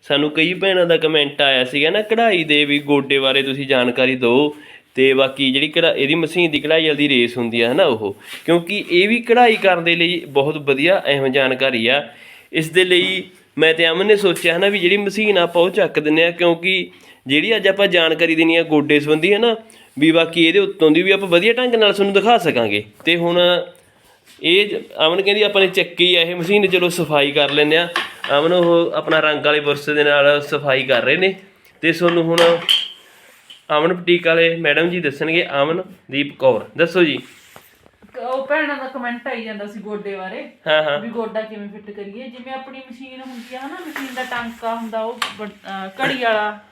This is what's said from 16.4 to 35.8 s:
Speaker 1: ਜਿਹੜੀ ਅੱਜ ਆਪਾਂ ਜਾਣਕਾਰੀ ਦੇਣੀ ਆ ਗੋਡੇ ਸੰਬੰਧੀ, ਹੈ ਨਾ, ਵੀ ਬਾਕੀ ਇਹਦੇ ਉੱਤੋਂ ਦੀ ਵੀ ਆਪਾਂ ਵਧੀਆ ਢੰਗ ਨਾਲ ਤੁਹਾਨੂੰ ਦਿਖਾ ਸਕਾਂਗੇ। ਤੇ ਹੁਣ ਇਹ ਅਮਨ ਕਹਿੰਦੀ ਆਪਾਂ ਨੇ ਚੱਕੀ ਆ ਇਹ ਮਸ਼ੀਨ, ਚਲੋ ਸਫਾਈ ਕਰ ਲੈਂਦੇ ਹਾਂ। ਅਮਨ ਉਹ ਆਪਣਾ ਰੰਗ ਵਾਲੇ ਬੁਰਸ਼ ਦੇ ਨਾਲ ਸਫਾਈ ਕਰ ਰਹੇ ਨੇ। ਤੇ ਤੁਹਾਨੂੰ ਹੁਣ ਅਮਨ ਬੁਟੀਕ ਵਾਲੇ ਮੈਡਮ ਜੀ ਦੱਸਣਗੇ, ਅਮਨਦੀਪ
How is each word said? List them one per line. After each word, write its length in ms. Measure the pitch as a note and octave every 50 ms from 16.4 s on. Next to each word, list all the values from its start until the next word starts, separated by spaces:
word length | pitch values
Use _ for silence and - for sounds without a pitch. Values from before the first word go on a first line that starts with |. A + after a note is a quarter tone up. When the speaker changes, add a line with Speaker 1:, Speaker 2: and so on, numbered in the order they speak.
| F3 F3 E3+ E3 E3+ F#3 F#3+ F#3 E3+ - - - - - - _ _
Speaker 1:
ਜਿਹੜੀ 300 | B2+ C3+ D3+ E3 G#3 A3+
ਅੱਜ 120 | G#3+ F#3+ G3+
ਆਪਾਂ 180 | F#3+ F#3+ G3+
ਜਾਣਕਾਰੀ 480 | G3 F3 F3 E3 D#3+ D#3+ D#3 E3+ E3 D#3+
ਦੇਣੀ 220 | D#3+ E3 E3 E3
ਆ 60 | E3+ E3
ਗੋਡੇ 380 | D3+ D#3 D3+ C#3+ C#3+ D3 D3
ਸੰਬੰਧੀ, 320 | C#3+ D3 D#3 D#3 D#3 F#3+ G3+
ਹੈ 60 | G3+
ਨਾ, 180 | A3+ A#3+ A3+ A3 - - - - - _ _ -
ਵੀ 120 | D3 D#3+
ਬਾਕੀ 360 | D#3+ E3 E3 D#3+ D#3+ E3+ E3
ਇਹਦੇ 120 | D#3+ E3+ G3+
ਉੱਤੋਂ 320 | G3 F#3+ G3 - D#3+ D#3
ਦੀ 120 | D3+ E3 F#3
ਵੀ 80 | F#3+
ਆਪਾਂ 180 | G3 G3 G3 F#3
ਵਧੀਆ 240 | E3+ E3+ F#3 A3+ A3+
ਢੰਗ 220 | A#3 B3+ B3 A#3
ਨਾਲ 180 | A3+ G#3+ G3+ F#3+
ਤੁਹਾਨੂੰ 220 | G3+ G3 G3+ G3
ਦਿਖਾ 240 | G3 F#3 A3 A#3+ A3
ਸਕਾਂਗੇ। 460 | F3 D#3 B2+ B2 A#2 G#2+ G2+ G#2 G#2 - _ _ -
ਤੇ 120 | D#3+ E3+
ਹੁਣ 240 | F3 E3+ E3+ F3 F3+ F3 F3 F3 E3+ - - - _ _ _ _ _ _ _ _ _ _ _ - - -
ਇਹ 360 | D#3 E3+ G3 G#3 G#3 - - - - - - D3+
ਅਮਨ 160 | D#3 F3 F#3+ G3
ਕਹਿੰਦੀ 200 | G3 G#3 G#3+ G#3
ਆਪਾਂ 180 | G3+ G3+ G3
ਨੇ 80 | F#3+ F#3+
ਚੱਕੀ 460 | F#3 F#3+ F3 E3+ - - F3 F3+ F3+
ਆ 40 | E3+
ਇਹ 160 | E3 E3+ F3+
ਮਸ਼ੀਨ, 300 | F3+ E3 E3 G#3 G#3 G3+
ਚਲੋ 220 | F#3 F3 F#3 F3 F3
ਸਫਾਈ 440 | E3+ - E3+ D3 D3+ C#3+ C#3 C#3+ C#3+
ਕਰ 180 | D3+ C#3+ C#3
ਲੈਂਦੇ 280 | C#3+ D3 D3+ D3+ D#3 E3
ਹਾਂ। 100 | F3 F3 F3 - - - - - - - C#3+ C#3+
ਅਮਨ 140 | D3+ E3 F3+
ਉਹ 400 | F3+ F3 E3+ E3+ E3+ E3+ - -
ਆਪਣਾ 260 | D3+ D3+ D3+ D#3+ D#3
ਰੰਗ 240 | D3+ D#3 D3+ C#3+ C3+
ਵਾਲੇ 140 | D3 D3 D3+
ਬੁਰਸ਼ 300 | D3 C#3+ C#3+ C#3+ - -
ਦੇ 140 | D3 D3 D3
ਨਾਲ 360 | D3 D3 D3 C#3 C#3+ D3 D3
ਸਫਾਈ 420 | C#3+ - D#3 C#3+ C#3+ C#3+ C3 C3+ C3
ਕਰ 200 | C3 C3 A#2+ A2+
ਰਹੇ 140 | B2 C#3+
ਨੇ। 180 | E3+ F#3 F#3+ F#3+ - - - _ _ _ _ _ _
ਤੇ 120 | - E3 D#3+
ਤੁਹਾਨੂੰ 300 | E3 F3+ E3+ E3+ E3+ E3
ਹੁਣ 160 | E3 E3+ E3+ E3+ E3+ E3+ E3 - - - - - - - - _ - - _ _ - _ _ _ _ - - _ _ D#3 D3+
ਅਮਨ 140 | D#3 F3 F#3
ਬੁਟੀਕ 340 | F3+ F3 F3 F3 E3+ E3+
ਵਾਲੇ 300 | E3 E3 E3 E3 E3 E3
ਮੈਡਮ 320 | E3 E3 D3+ D3 D3+ E3 F3+
ਜੀ 120 | F3 F3+
ਦੱਸਣਗੇ, 460 | E3 C#3+ C3+ - D#3 D#3 D#3+ F3 - - C#3 C#3 C#3
ਅਮਨਦੀਪ 760 | D3+ E3 F3+